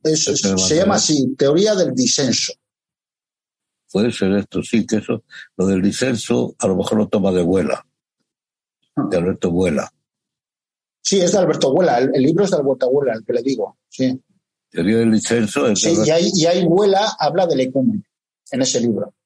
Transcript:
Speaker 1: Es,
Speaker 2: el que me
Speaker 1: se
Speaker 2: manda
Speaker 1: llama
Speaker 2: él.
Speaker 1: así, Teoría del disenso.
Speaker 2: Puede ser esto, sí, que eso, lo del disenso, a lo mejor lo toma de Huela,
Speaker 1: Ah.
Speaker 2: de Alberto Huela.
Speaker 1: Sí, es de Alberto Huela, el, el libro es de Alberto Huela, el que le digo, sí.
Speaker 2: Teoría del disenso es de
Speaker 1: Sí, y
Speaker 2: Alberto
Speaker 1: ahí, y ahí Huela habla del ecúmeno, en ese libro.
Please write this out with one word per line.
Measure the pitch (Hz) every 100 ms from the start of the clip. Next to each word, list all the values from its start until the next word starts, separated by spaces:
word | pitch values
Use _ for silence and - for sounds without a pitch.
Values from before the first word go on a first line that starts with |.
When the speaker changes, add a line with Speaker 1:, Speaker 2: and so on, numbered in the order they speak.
Speaker 1:
Es, | 156 156 135
Speaker 2:
el | -
que | 196
me | 190
Speaker 1:
se | 95
Speaker 2:
manda |
Speaker 1:
llama | 151 196
Speaker 2:
él. | 196
Speaker 1:
así, | - 151 127 -
Teoría | 139 156 214
del | 202 160
disenso. | 123 123 - 131 - - - _ _ _ _ _ _ _ _ _ _ _ _ _
Speaker 2:
Puede | 95 120
ser | 117 95
esto, | 101 101 87
sí, | - 113 -
que | 107
eso, | 101 117 _ - - -
lo | 95
del | 95
disenso, | 98 104 127 120 - 120 120 -
a | 104
lo | 95
mejor | 117 107
lo | 101
toma | 107 98
de | 92
Huela, | 85 95 73 64 - _ _ _ _ _ _ _ _ _ _ -
Speaker 1:
Ah. | -
Speaker 2:
de | 90
Alberto | 87 92 90
Huela. | 85 92 76 - _ _ _ _ _ _ _ _ _ _ _
Speaker 1:
Sí, | - 196
es | 175
de | 208
Alberto | 170 147 147
Huela, | 147 175 120
el, | 131
el | 143
libro | 131 165
es | 196
de | 170
Alberto | 139 131 123
Huela, | 139 135
el | 113
que | 104
le | 120
digo, | 123 123 98 _ _
sí. | - 131 131 _ _ _ _ _
Speaker 2:
Teoría | - 85 113
del | 117
disenso | 110 - 117 107 143 135
es | 104
de | -
Speaker 1:
Sí, |
y | 170 151
Speaker 2:
Alberto |
Speaker 1:
ahí, | 160 196
y | 196 160
ahí | 185
Huela | 170 175 208 196 214 -
habla | 151 175 175
del | 139
ecúmeno, | 131 135 123 104 - _ _ _ -
en | 123
ese | 131 123
libro. | 117 104 - _